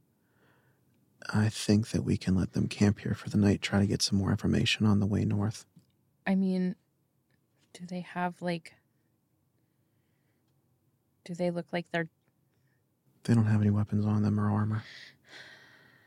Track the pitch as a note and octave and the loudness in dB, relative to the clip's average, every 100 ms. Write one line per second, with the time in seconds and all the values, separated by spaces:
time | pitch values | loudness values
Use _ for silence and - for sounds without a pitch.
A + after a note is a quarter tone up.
0 | _ _ _ _ _ _ _ _ _ _ | _ _ _ _ _ _ _ _ _ _
1 | _ _ - G#2+ A2 - - G#2 A2+ E2+ | _ _ -4 0 0 0 2 2 2 -2
2 | - G2+ F2+ F#2 - - - - F#2 - | 0 -2 0 0 0 -2 -2 2 2 2
3 | - - - G#2+ G2+ F2 - G2+ G2 - | -4 -6 -4 2 2 2 0 0 0 0
4 | - G2 F#2+ G2 F#2 - - - G#2+ G#2 | 0 0 0 0 0 0 0 2 2 2
5 | G2+ G2 G#2 G#2 G#2 - - _ _ _ | 2 0 0 -2 -2 -6 -14 _ _ _
6 | _ _ - F#3+ F#3+ F#3 F3+ - _ _ | _ _ -2 0 2 0 -2 -6 _ _
7 | _ _ _ _ _ _ _ - F3 F3+ | _ _ _ _ _ _ _ -18 -12 -12
8 | E3+ F3+ F3+ F3 F3 E3+ - - _ _ | -8 -4 -4 -4 -4 -4 -8 -20 _ _
9 | _ _ _ _ _ _ _ _ _ _ | _ _ _ _ _ _ _ _ _ _
10 | _ _ _ _ _ _ _ _ _ _ | _ _ _ _ _ _ _ _ _ _
11 | _ _ - F3 F3 F3 - F3 - E3+ | _ _ -10 -4 -2 -2 -4 -6 -4 -4
12 | E3 _ _ _ _ _ _ _ _ _ | -4 _ _ _ _ _ _ _ _ _
13 | _ _ - A#2 G#2+ G#2+ G#2 G#2 G2+ G#2 | _ _ 2 2 4 4 4 2 0 0
14 | G#2 G#2+ G#2 G#2 G#2 G#2+ G#2+ A2 - - | 2 2 2 2 0 0 0 -4 -8 -16
15 | - - _ - - - - - - _ | -20 -20 _ -20 -20 -20 -20 -20 -20 _